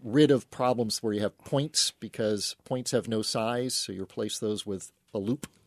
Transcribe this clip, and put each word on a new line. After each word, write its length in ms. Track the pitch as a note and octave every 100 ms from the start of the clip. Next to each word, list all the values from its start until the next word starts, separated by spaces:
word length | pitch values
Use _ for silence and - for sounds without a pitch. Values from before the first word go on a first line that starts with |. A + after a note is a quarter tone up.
rid 260 | B2 B2+ D3+
of 200 | C3 -
problems 500 | - B2+ A#2+ A2+ -
where 120 | A#2
you 80 | G#2
have 140 | G#2 -
points 520 | - C#3 C#3+ - - -
because 560 | A2 - A2 G#2 - - -
points 260 | B2+ B2
have 160 | A#2+ G2
no 160 | A2
size. 500 | G#2+ A#2+ A2 A#2+ B2+
So 180 | - -
you 100 | F#2+
replace 340 | F#2+ - G#2+ -
those 280 | A2 G#2 G#2
with 260 | F#2+ - _ _
a 40 | G#2+
loop, 280 | G2+ C#3 - _